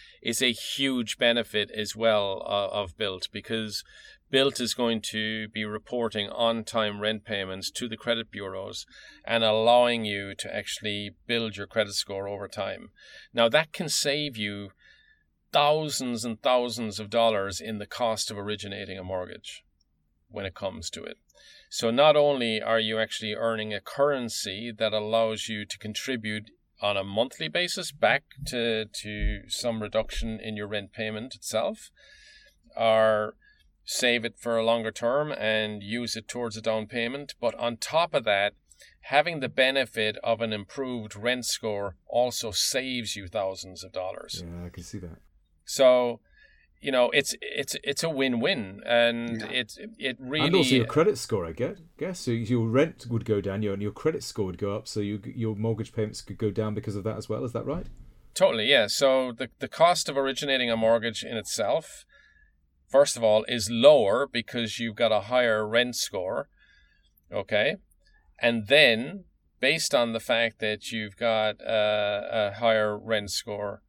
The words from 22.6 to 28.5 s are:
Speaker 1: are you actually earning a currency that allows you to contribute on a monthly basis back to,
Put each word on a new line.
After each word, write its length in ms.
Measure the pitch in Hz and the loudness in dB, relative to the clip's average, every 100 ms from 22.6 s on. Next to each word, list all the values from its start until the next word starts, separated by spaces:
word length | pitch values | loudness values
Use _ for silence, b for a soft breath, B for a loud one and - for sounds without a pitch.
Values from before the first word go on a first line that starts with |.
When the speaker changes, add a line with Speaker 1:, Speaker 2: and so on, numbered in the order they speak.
Speaker 1:
are 180 | 110 113 | 0 0
you 200 | 110 110 | 0 -2
actually 340 | 110 - 110 | -2 -4 -6
earning 400 | 107 117 110 107 | -2 -2 -2 -4
a 60 | 104 | -8
currency 920 | - - 143 139 120 - 101 95 117 107 | -6 0 2 2 -4 -6 -6 -6 -8 -2
that 160 | 110 | 0
allows 540 | 107 107 113 113 107 - | 0 0 2 2 -2 -6
you 180 | 107 104 | -8 -8
to 120 | - | -10
contribute 720 | 110 104 - 127 107 107 107 _ _ _ | -10 -8 -6 -4 -4 -6 -8 _ _ _
on 140 | 104 101 | -2 -2
a 80 | |
monthly 460 | 98 101 123 - 160 | -2 -2 -2 -4 -6
basis 420 | 175 175 190 165 | -4 -4 -4 -8
back 320 | - 110 135 - - | 0 2 2 -2 -14
to, 400 | 139 | -8